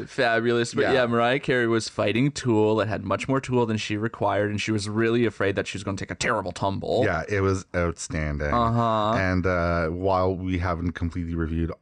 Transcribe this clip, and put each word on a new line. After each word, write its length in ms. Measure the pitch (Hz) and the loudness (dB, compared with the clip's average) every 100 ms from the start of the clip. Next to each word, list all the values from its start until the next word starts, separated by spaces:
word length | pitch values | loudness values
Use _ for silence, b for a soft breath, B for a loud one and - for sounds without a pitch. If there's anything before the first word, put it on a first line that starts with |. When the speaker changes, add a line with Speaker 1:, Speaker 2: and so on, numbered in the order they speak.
| - | -6
Speaker 1:
fabulous. 680 | - 120 113 120 117 117 | -2 0 2 2 2 0
But 80 | 143 | 0
Speaker 2:
Yeah. 100 | 104 | 2
Speaker 1:
yeah, 140 | 131 120 | 2 2
Mariah 340 | 117 117 139 | 2 2 2
Carey 260 | - 127 117 | 0 2 2
was 220 | 113 - | 0 0
fighting 420 | - 104 107 143 | -2 0 2 0
Tool. 500 | - 127 107 107 110 | 0 2 4 4 4
It 80 | 101 | 0
had 160 | 95 | -2
much 240 | 98 98 - | -2 -2 0
more 120 | 135 | -2
Tool 260 | 131 123 113 | 0 0 2
than 100 | 107 | 0
she 200 | - 104 | -2 -4
required, 540 | 110 - 101 101 104 | -4 -2 0 0 0
and 100 | 104 | -2
she 100 | - | -2
was 160 | 110 101 | -2 -2
really 380 | 107 113 120 113 | 0 2 4 2
afraid 300 | - 98 98 | 0 -2 0
that 100 | 92 | -4
she 100 | 95 | -6
was 60 | |
gonna 120 | 92 98 | -6 -6
take 140 | - | -8
a 20 | |
terrible 380 | - - 110 92 | -4 -2 -2 -4
tumble. 500 | - 98 98 - 101 | -4 -4 -2 -2 0
Speaker 2:
Yeah, 180 | 104 82 - | 0 -2 -2
it 120 | 101 | 0
was 260 | 95 95 - | 2 0 -2
outstanding. 800 | 90 85 - - 80 76 73 73 | -2 -2 -2 -6 -4 -4 -2 -2
Speaker 1:
Uh-huh. 600 | 117 117 117 117 110 107 110 | 0 0 2 2 2 2 2
Speaker 2:
And, 280 | 92 92 90 | 2 2 2
uh, 420 | 90 85 85 80 | 2 2 2 0
while 460 | 87 95 92 92 90 | 0 0 2 2 0
we 220 | 92 92 | -2 -2
haven't 340 | 90 85 85 | -2 -2 -2
completely 420 | - 85 90 82 | -2 -4 -4 -4
reviewed 380 | 82 80 82 82 - | -2 -2 0 -2 -2